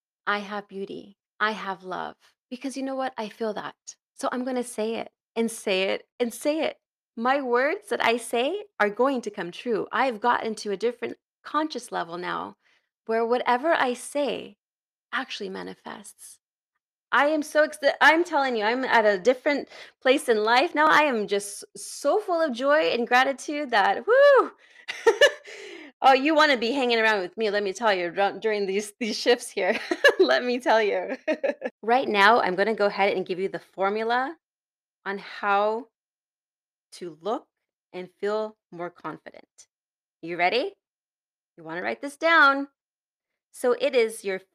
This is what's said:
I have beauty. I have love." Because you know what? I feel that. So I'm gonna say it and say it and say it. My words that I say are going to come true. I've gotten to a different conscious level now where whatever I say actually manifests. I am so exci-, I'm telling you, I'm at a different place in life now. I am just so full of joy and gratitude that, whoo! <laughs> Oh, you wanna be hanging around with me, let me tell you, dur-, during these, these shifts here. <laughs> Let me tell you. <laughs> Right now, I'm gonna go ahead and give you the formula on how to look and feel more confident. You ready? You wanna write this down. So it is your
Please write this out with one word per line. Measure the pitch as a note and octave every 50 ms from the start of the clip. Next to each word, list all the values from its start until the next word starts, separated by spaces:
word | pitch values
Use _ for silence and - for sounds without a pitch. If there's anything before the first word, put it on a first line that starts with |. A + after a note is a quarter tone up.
| _ _ _ _ _
I | G3 G#3 G#3
have | G3+ G3 G#3 G#3 G3+ _
beauty. | F#3+ G3 G3 F#3 - - - G3+ G3+ _ _ _ _ _
I | G#3+ G#3+
have | G#3+ F#3+ F#3 G3 F#3+ F3+ F#3
love." | F#3 F3+ E3+ D#3+ D3+ - _ _ _ _ _ _ _
Because | B3+ B3 - C#4 B3
you | C4+
know | C4 C4+ C4+
what? | C4 C4 C4 -
I | - A3 G3+
feel | - - A3+ A3 G3+
that. | F#3+ - D3 - _ _ - - _ _ _ _
So | - - -
I'm | A#3+ B3 B3
gonna | C4 B3 B3 A#3+
say | A#3+ - - G#3+ A3+ A3+
it | G#3+ - - _ _ _ _ _
and | A3+ A3+ A3
say | A3 - - A3 F#3+ F#3 F#3+
it | G3 G#3+ - - _ _ -
and | B3 A#3 -
say | - - D4 D4+ D#4+
it. | C#4 - - - _ _ _ _ _ _ _
My | A#3 A3+ B3+ C4+ D4
words | C4+ B3 A#3+ A#3+ C4 D4 F4 G#4 - -
that | - - -
I | A3 A3+
say | B3 B3 - - A#3 B3 C#4+ F4+ G#4 G4+ - _ -
are | G#3 G#3
going | G3+ - B3 C#4 C#4 A#3+
to | - G#3+
come | - G#3 F3 F3
true. | E3 - - B3 A3+ F3 - -
I've | - G#3+ B3+ C#4 A#3 G3+
gotten | A#3 A#3+ B3 - - A3+ G#3+
to | - - G#3
a | G3
different | F#3 G#3 A#3+ A#3+ - A#3 A#3 - - _ _ _ _
conscious | _ - - D4 D#4 D#4 - A#3+ - -
level | G3 F3+ E3+ E3 E3+ F3
now | F3+ F3 E3+ E3+ F3 G3+ G#3 _ _ _ _ _ _ _ _ _ _
where | - A3+ A3+ A#3
whatever | A3+ A#3+ B3+ - - A#3+ B3 C#4 E4 E4
I | - - B3+ B3
say | A#3+ - - - C#4+ D4 B3 F#3 E3+ - G3+ G3+ _ _ _ _ _ _ _ _ _ _ _
actually | - A#3+ C4 - - - G#3 F#3+
manifests. | F#3+ F#3+ F3 F#3 F#3 - _ - - A3 G#3 - - _ - - - _ _ _ _ _ _ _ _ _ _ _ _ _ _ _
I | - A#3+ C#4
am | D4 D#4 D4+
so | D4 - - D4+ D4+
exci-, | D4+ D4+ - - C#4 - -
I'm | B3 C#4+ D#4 E4 F4
telling | - D#4+ C#4+ C4+ C4 B3
you, | A3 G#3
I'm | G#3+ A#3+ C4 C4
at | A3+ A#3 A#3 G#3+
a | G#3+ G3+ F#3
different | F3 A#3+ C4 B3+ - D#4 C#4+ C4 - - - - - - _ _
place | _ C4 C4 D4 - C4
in | A3+ G#3 G#3+
life | A3 A#3+ B3+ D4+ E4+ -
now. | D4 D#4
I | D#4 - D4
am | D4+ D4 B3 A3 G3+
just | F3 G3+ G3+ G3+ - - - - - _
so | - - - - - - C#4+ E4 G#4+
full | G#4 F#4 F4 E4
of | D#4+ D#4
joy | A#3 A3 C4+ C#4 D4 D#4 E4 E4
and | - A#3 A#3+
gratitude | - B3 B3+ C4 C4+ C4+ C4 - - D4 D4 D4+ B3
that, | A3+ G#3 F#3+ G3 G3 F#3+ A#3+
whoo! | G4 A#4 C5+ C#5+ C#5+ C#5 A#4+ E4+ B3+ - _ - _ _ - - - - - -
<laughs> | A4+ - - C#5+ - - - - - - - - F#4 E4+ E4+ D#4 C#4+ _ _
Oh, | - C4 C4+
you | C4 C4 D4+ D#4+
wanna | D4 D4+ D4+ C4+
be | A3 A#3 A3+
hanging | C4 C#4 B3+ B3 A#3 A3+
around | A3 A3 G#3+ G3+
with | F3+ F3 -
me, | A3 A3+ G#3
let | G3 G#3
me | G#3 G3 F#3
tell | - A#3+ G#3+
you, | G3 F#3 F3 F3
dur-, | D#3+ F3+ G3 G3 C#3 F#3+
during | A3 A3 G#3+ G#3 G3+
these, | F#3 F#3+ G3+ G#3 - - _
these | A#3+ G#3 G#3+ -
shifts | - C4+ A#3+ A#3+ - -
here. | - - F#3 F3+ A3+ - - - E4+ -
<laughs> | - C#5 - -
Let | F#4 B3 - - B3
me | B3 A#3+ B3
tell | - D#4+ A3 A3+
you. | A3 G3 F#3+ F#3 F3+ F#3+ C4+ - - -
<laughs> | D#4 - - C#4+ C#4 - - B3 - _
Right | - G#3+ A#3 C4 C#4 A#3
now, | G#3+ G3+ G3 G#3 A#3 B3
I'm | - F3+ F3+
gonna | F3 G3+ A3 A3
go | G#3 G3+
ahead | G3+ G3 - G3 G3+ -
and | F#3 F3+
give | - F#3 E3
you | F#3+ F#3
the | E3 E3
formula | - _ _ F3 F#3+ G3 G#3 A3 A3+ A3+ A#3+ B3 C4 D4 E4 - _ _ _ _ _ _ _ _ _ _ _ _ _
on | F#3+ G3 G3
how | F#3+ - - - - G3+ G3+ G3+ G#3 G#3+ A3 A#3 C4+ - _ _ _ _ _ _ _ _ _ _ _ _ _ _ _ _ _ _ _ _
to | - - F#3 F3 D#3 D#3
look | E3 G3+ A#3 D#4 - _ _ _ _ _ _ _ _ _
and | - F3+ F#3 F3+ _ _
feel | - G3+ G#3+ A3 A3 G#3+ A3 _ _ _
more | F3+ E3 F3 E3+
confident. | E3+ - - D#3+ D#3 D#3+ _ - - - _ _ _ - - _ _ _ _ _ _ _ _ _ _ _
You | - E3 F3 E3
ready? | F3 F3+ - A#3+ D#4 G4 - _ _ _ _ _ _ _ _ _ _ _ _ _ _ _ _ -
You | D#3+
wanna | D#3+ D#3+ F3
write | G3 A3 A3+ -
this | - C#4+ -
down. | - D#4 E4 E4 D#4+ D4 C#4 C#4 C#4 C#4 - _ _ _ _ _ _ _ _ _ _ _ _ _ _ _ _
So | _ - - B3 A#3+ -
it | - C#4+ B3+
is | B3 A3+ A3 A3 - -
your | G3 F#3+ F#3+ - _ _